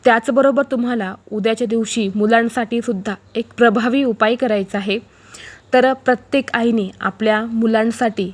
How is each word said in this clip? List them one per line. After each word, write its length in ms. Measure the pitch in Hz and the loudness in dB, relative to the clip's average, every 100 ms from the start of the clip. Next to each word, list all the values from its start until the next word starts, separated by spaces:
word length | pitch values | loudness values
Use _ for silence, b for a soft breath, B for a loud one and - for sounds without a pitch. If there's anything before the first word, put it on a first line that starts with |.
त्याचबरोबर 580 | 254 226 233 254 269 254 277 | 4 2 2 2 2 2 -2
तुम्हाला 440 | 254 240 240 190 190 - | -2 -2 -4 -6 -10 -10
उद्याच्या 340 | 214 214 226 240 | -4 -2 -2 -2
दिवशी 440 | 233 220 233 202 | -2 -2 -2 -2
मुलांसाठी 680 | 202 214 233 233 254 226 240 | 0 2 2 2 -4 -4 -4
सुद्धा 320 | 233 196 202 190 - | -4 -6 -6 -10 -8
एक 120 | - 233 - | -8 -8 2
प्रभावी 480 | 233 214 240 262 | 2 2 0 0
उपाय 300 | 269 214 214 | 0 0 0
करायचा 440 | 240 254 214 196 202 | 0 0 -2 -2 -6
आहे. 380 | 196 208 - B B B B B _ | -4 -6 -8 B B B B B _
तर 200 | 254 254 | 4 4
प्रत्येक 580 | 254 - 247 - 277 262 | 2 0 -2 0 -2 -2
आईने 360 | 233 233 233 190 - | -2 0 0 -2 -6
आपल्या 440 | 196 190 214 214 | -8 -2 0 0
मुलांसाठी 880 | 226 226 226 220 226 226 240 214 185 | -2 0 2 2 0 0 -2 -2 -6